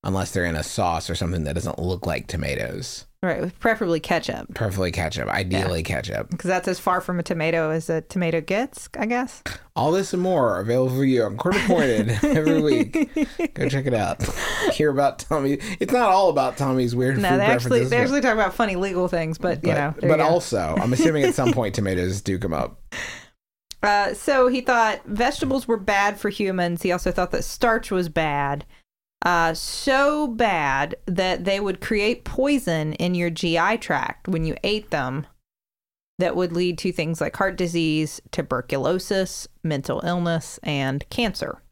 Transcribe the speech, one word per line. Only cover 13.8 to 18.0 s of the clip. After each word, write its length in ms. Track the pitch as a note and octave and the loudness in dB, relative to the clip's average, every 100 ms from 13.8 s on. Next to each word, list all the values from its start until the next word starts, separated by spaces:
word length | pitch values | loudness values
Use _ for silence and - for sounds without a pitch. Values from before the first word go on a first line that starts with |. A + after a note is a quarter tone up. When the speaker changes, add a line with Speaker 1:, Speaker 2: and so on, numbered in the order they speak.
| C3+ | 0
Speaker 1:
it 80 | |
out. 280 | A#2 F2+ - | 0 0 -2
<laughs> 500 | - - - - G4+ | -4 -4 -4 -2 0
Hear 180 | - D3+ | 2 2
about 280 | C#3 C#3 - | 4 2 0
Tommy. 400 | - D#3 C#3 C#3+ A3 F#3 | -2 0 0 -2 -4 -6
It's 120 | - | 0
not 180 | B3 A3+ | 4 6
all 180 | F#3+ F#3 | 6 6
about 260 | D3 B2+ - | 4 0 0
Tommy's 380 | C3+ C3 B2 | 0 2 2
weird 240 | A#2+ B2+ C3+ | 2 2 2
Speaker 2:
No, 120 | G3 | 2
Speaker 1:
food 100 | F#3 | 4
Speaker 2:
they 20 | |
actually, 140 | G3+ A#3 A#3+ A#3+ | 4 4 4 2
Speaker 1:
preferences, 100 | - | 4
Speaker 2:
they 60 | |
Speaker 1:
but 60 | A#3+ | 2